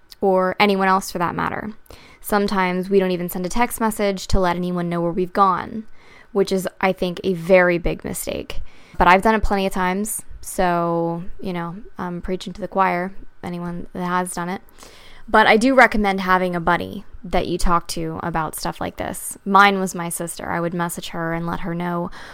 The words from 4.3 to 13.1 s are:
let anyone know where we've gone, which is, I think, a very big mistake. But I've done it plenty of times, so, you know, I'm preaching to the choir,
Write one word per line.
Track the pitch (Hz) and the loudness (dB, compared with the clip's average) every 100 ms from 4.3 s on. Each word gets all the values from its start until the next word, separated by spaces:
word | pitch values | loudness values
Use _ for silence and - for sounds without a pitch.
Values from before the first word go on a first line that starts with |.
| 190 | 4
let | 180 175 | 4 0
anyone | 180 180 175 | -2 -2 -2
know | 170 | -2
where | 170 | -2
we've | 170 180 | -2 0
gone, | 208 196 175 - 220 - - - - - | 2 4 2 -4 -10 -10 -14 -18 -20 -4
which | 202 185 | 0 2
is, | 190 185 - | 0 -2 -2
I | 190 | -2
think, | 185 180 175 | 0 -2 -4
a | 190 | -4
very | 175 165 185 180 175 | -2 6 6 6 4
big | 160 - | 0 -4
mistake. | - - - - - - - - - - | -6 -8 -6 -6 -4 -4 -4 -6 -8 2
But | 175 | 6
I've | 185 | 6
done | 220 220 | 6 2
it | |
plenty | 214 202 190 | 2 0 0
of | |
times, | 190 180 190 208 - - - | 0 -2 -2 -4 -8 -10 -14
so, | - - 180 170 170 170 170 170 190 - | -8 0 2 2 0 0 -2 -4 -6 -8
you | 190 | -6
know, | 175 170 190 370 - | -6 -6 -10 -14 -10
I'm | 180 175 | -8 -8
preaching | - 185 190 | -6 -6 -8
to | - | -10
the | 185 | -4
choir, | 190 185 175 185 | 0 0 0 -4